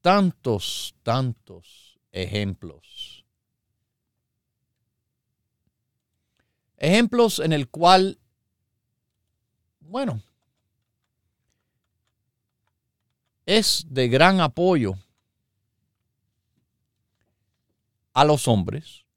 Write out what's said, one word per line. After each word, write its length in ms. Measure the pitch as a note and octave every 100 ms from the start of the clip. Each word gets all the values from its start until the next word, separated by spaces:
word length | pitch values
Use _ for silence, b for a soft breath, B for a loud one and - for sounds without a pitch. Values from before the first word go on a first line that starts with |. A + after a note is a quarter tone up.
Tantos, 920 | F3 G3+ F#3 - B2+ G#2 - - - _
tantos 960 | - B2 B2+ A2+ _ F2 _ _ _ _ _
ejemplos. 1160 | F#2 F2+ G#2 G2+ F2+ F2 D2 _ - - - _ _ _ _ _ _ _ _ _ _ _ _ _ _ _ _ _ _ _ _ _ _ _ _ _ _ _ _ _ _ _ _ _ _ _ _
Ejemplos 600 | D3+ G3+ A#3 A#3+ A#3 -
en 140 | D#3+
el 160 | D#3 C#3
cual, 500 | - E3+ F#3+ F#3+ - _ _ _ _ _ _ _ _ _ _ _ _ _ _ _ _
bueno, 420 | D3+ A3 C4 A2 - _ _ _ _ _ _ _ _ _ _ _ _ _ _ _ _ _ _ _ _ _ _ _ _ _ _ _ _ _ _ _
es 400 | - G#3 G#3 - D#3+
de 180 | C3 B2
gran 320 | B2+ E3+ F#3+
apoyo 540 | D#3 C#3 F3+ E3+ G#2+ F#2+ _ _ _ _ _ _ _ _ _ _ _ _ _ _ _ _ _ _ _ _ _ _ _ _ _ _ _ _ _ _ _
a 100 | B2+
los 240 | D3 D3 -
hombres 560 | G#2+ F2 - - - _